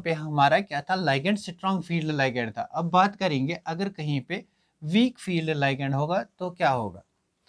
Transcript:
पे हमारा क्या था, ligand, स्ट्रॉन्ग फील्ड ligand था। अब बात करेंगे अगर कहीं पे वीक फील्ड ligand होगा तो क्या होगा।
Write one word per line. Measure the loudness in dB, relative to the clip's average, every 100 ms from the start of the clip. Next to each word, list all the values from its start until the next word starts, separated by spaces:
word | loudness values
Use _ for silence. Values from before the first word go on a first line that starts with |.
पे | 0
हमारा | -2 -2 2 4 4
क्या | 0 -6
था, | -2 0
ligand, | 2 2 0 -2
स्ट्रॉन्ग | -4 -6 -2 -2
फील्ड | 0 -2 0
ligand | 2 0 0 -4 -4
था। |
अब | -6 -4 2
बात | 4 4 2
करेंगे | -2 0 -2 -4 -6
अगर | -4 -6
कहीं | -4 -2 -2
पे | -4 -8 -10 _ _ _
वीक | 0 2 2 0
फील्ड | -4 -2 0 0
ligand | 0 0 -2
होगा | -2 0 -2 -4 _
तो | -10
क्या | 0 2
होगा। | 2 -2 -8 -20 _ _ _